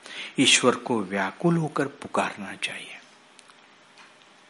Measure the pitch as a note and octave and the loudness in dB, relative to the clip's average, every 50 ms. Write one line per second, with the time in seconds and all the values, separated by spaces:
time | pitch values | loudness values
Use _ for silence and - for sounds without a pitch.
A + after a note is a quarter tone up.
0 | - - - - - - - - C3+ - - - - B2 A2+ - - - B2 A2 | -18 -16 -14 -12 -12 -6 0 2 4 6 6 6 6 4 4 2 0 -2 0 0
1 | G2 F2+ G2 G2 F#2+ F#2+ - - - E3+ E3+ E3 D#3 C#3+ - - C#3+ C3 - - | 0 0 -2 -2 -2 -2 -2 0 2 2 4 4 2 0 -2 -2 -2 -2 -4 -8
2 | - - - - - - - - G2 F#2+ G2 F#2 - - - - - - - - | -10 -4 -2 -2 -2 -2 -4 -8 -10 -10 -8 -6 -6 -6 -6 -10 -12 -14 -16 -18
3 | - - - - - - - - - - - - - - - - - - - - | -20 -20 -20 -20 -20 -20 -20 -20 -20 -20 -20 -20 -20 -20 -20 -20 -20 -20 -20 -20
4 | - - - - - - - - - - | -20 -20 -20 -20 -20 -20 -20 -20 -20 -20